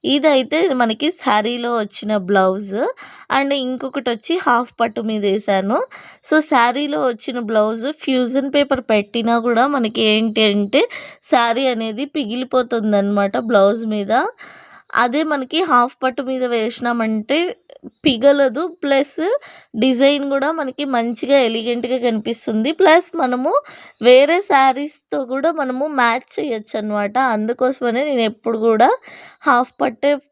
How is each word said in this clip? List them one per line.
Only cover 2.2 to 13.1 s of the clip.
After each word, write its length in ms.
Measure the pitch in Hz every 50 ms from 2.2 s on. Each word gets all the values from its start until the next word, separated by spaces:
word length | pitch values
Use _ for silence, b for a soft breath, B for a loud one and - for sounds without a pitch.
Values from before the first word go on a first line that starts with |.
| 185 175
బ్లౌజ్, 440 | 202 190 190 190 190 202 208 196 190 214 285 453 523 B B B B B B B -
and 160 | 269 277 277 285 277 254
ఇంకొకటి 440 | 254 254 247 285 262 - 277 233 254 233
వచ్చి 220 | 220 - - 330 359 -
హాఫ్ 260 | 294 247 233 247 - _ -
పట్టు 220 | 233 233 214 233 220 220
మీద 120 | 220 208 202 202
వేసాను. 460 | 190 208 196 - 196 190 190 196 233 339 508 - B B B B B B _ -
So 100 | 302 311 302 -
శారీలో 500 | 302 247 233 240 240 277 294 285 285 302 294 254
వచ్చిన 300 | 240 220 - - 233 247 233 208
బ్లౌజ్ 360 | 226 214 214 214 226 226 220 - 214 _ -
ఫ్యూజన్ 460 | - 262 254 254 240 254 269 254 277 277
పేపర్ 280 | 285 285 277 277 247 - -
పెట్టినా 440 | 220 214 202 202 - 233 220 233 233 233 226 247
కూడా 180 | 240 220 254 285 294
మనకి 280 | 269 226 214 233 - 226 214 214
ఏంటి 300 | 220 220 226 214 220 220 208
అంటే 300 | 202 208 202 202 214 285 466 480 B B B B B B _ -
శారీ 320 | - 247 233 233 233 277 269 262 247
అనేది 320 | 220 226 226 214 214 285 294 _ 311
పిగిలిపోతుందన్నమాట 1160 | 262 208 226 247 254 254 - 254 240 240 247 233 208 214 208 202 196 202